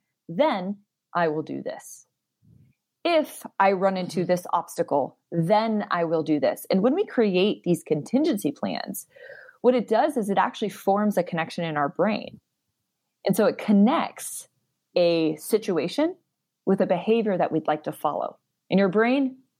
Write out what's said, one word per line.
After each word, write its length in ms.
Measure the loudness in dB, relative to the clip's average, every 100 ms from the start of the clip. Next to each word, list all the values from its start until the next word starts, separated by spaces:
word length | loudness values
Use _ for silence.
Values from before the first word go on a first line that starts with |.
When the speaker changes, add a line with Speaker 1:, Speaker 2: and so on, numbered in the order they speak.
| _ _ -12
Speaker 1:
then 480 | 0 0 0 -4 -8 _ _ _
I 140 | -2 0
will 160 | -2
do 180 | -6 -8
this. 440 | -10 -12 -16 -20 _ _ _ _ _ _ _ _ _ _
If 420 | 0 0 0 -8 -16 2
I 140 | 2
run 240 | 4 0 0
into 240 | -4 -4
Speaker 2:
Mm-hmm. 60 | 0
Speaker 1:
this 200 | -2 0
obstacle, 640 | -4 -4 -6 -2 -2 -2 -8 _
then 540 | -2 2 2 2 -2 -2
I 140 | -2 0
will 180 | 0
do 160 | 2 2
this." 260 | 2 -2 0
And 120 | 2
when 140 | 2 2
we 100 | 0
create 580 | 2 2 4 2 0
these 200 | 0 -2
contingency 680 | 0 -2 0 0 2 0 -2
plans, 540 | -4 -6 -6 -8 -12 -14 -20 -20 -20 -20 _
what 140 | 2 2
it 120 | 2
does 300 | 0 2 0
is 120 | 0
it 80 | 0
actually 320 | 0 -2 -6
forms 480 | -4 -2 0 2 0
a 60 |
connection 420 | -2 -4 -6 -6 -4
in 120 | -2
our 120 | -2
brain. 500 | 0 -2 -2 -6 -18 _ _ _ _ _ _ _ _ -2
And 100 | 2
so 100 | 2
it 120 | 0
connects 880 | 2 4 4 2 -2 -8 -14 -14 -18 _ _ _ _ 2
a 400 | 2 2 0 -2
situation 800 | -2 -2 0 -2 -2 -2 -2 -4 _ _ _ _ -2
with 160 | 0
a 60 | 2
behavior 500 | 0 2 0 2 0
that 140 | 0
we'd 160 | 0 -2
like 160 | -4
to 80 | -4
follow. 480 | -6 -4 -4 -6 -8 _ _ _
And 80 | 2
your 100 | 2
brain 480 | 2 2 2 0 -4 _